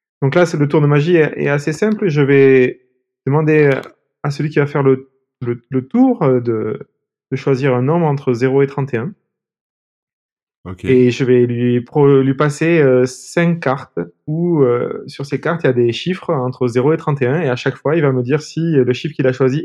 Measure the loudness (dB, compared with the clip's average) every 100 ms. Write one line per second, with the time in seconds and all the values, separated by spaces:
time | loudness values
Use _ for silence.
0 | _ -4 0 2 2 0 0 2 2 2
1 | 2 2 2 -2 -2 -2 -4 -2 -2 -2
2 | -2 0 4 6 6 6 4 -2 _ _
3 | _ _ -2 0 2 2 2 0 -6 _
4 | _ _ -8 -6 -4 -2 -2 0 2 0
5 | -2 _ _ -12 -8 -8 -6 -6 -2 2
6 | 2 2 2 0 0 -4 -4 -8 -12 _
7 | _ _ -10 -6 -2 0 0 0 0 0
8 | 0 -2 -2 0 0 0 0 -2 -6 -6
9 | -6 -12 _ _ _ _ _ _ _ _
10 | _ _ _ _ _ _ -16 -8 2 4
11 | 4 2 2 2 2 0 0 -2 -2 2
12 | 4 4 2 0 -2 0 0 2 4 4
13 | 0 -4 -8 -2 0 0 -2 -4 -6 -10
14 | -10 _ -8 -4 -2 2 2 0 -4 -8
15 | -12 -12 -8 -6 -4 -2 0 0 0 -2
16 | -6 -6 -4 -4 -4 -4 -2 0 0 0
17 | -2 -2 -2 -2 -2 -4 -4 -4 -2 0
18 | 0 0 -2 -2 -4 -6 0 2 2 0
19 | -6 -2 -2 0 0 -2